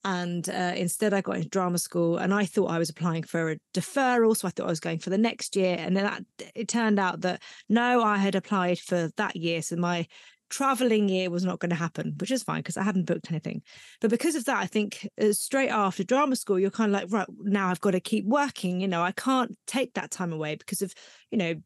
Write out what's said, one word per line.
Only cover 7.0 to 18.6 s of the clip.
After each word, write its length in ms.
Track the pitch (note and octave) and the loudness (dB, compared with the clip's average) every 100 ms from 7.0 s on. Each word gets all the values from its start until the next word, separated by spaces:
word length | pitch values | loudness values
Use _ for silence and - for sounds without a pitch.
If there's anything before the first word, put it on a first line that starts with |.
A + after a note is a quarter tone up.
| F#3 E3 | 2 0
that 200 | F3+ F3 - - - | -2 -4 -8 -10 0
no, 360 | A3 A#3+ B3 | 2 4 4
I 140 | G#3+ G3+ | 4 4
had 180 | G3 F#3+ | 4 2
applied 440 | - G3+ F3+ F3 | 0 2 2 0
for 300 | - F3+ D#3+ - | 0 0 0 -2
that 180 | G#3 F3 | -4 -2
year. 260 | E3 E3 | -2 -2
So 120 | - E3+ | -2 -2
my 320 | F3 F3 E3+ - - _ - | 0 0 -4 -10 -20 _ -10
traveling 600 | - C#4 B3 B3+ A3 G3+ | -2 0 2 4 4 4
year 200 | F#3 F#3 | 2 0
was 120 | F3 | 0
not 160 | F#3 F3 | 0 0
gonna 160 | F3 E3 | 0 0
happen, 380 | E3 - D#3 D3 | -2 -4 -6 -4
which 120 | G3 | -4
is 120 | B3+ | -4
fine 180 | - D#3 | -2 -4
'cause 140 | D#3 - | -4 -2
I 60 | |
hadn't 220 | G3 F#3+ E3+ | 0 0 0
booked 240 | E3 - | -2 -4
anything. 320 | D#3 - - - - - - | -6 -6 -10 -12 -20 -20 -4
But 120 | A3 | 0
because 240 | A3+ E4 D4+ | 0 0 -2
of 100 | A#3+ | -2
that, 140 | B3+ | -2
I 80 | F#3+ | 0
think, 420 | A3 G#3 - G3+ - | -2 -2 -6 -10 -2
uh, 120 | G#3+ | 0
straight 360 | G3+ - C4+ C4+ | 0 -2 0 0
after 340 | A3 G3 F3+ F#3 | 2 0 0 0
drama 300 | B3+ C#4+ B3+ | 2 2 0
school, 220 | - F#3+ | 0 2
you're 120 | G3 | 2
kinda 220 | - G#3+ | 2 2
like, 180 | G3+ F3 | 2 0
"Right, 160 | G#3+ - - | -2 -2 -4
now 280 | G3 G3+ F#3 | 0 2 2
I've 120 | F3 | 0
gotta 180 | G3+ F3+ | 2 0
keep 240 | - G#3+ G3 | 0 -2 2
working. 540 | C#4+ C#4+ - | 2 0 -2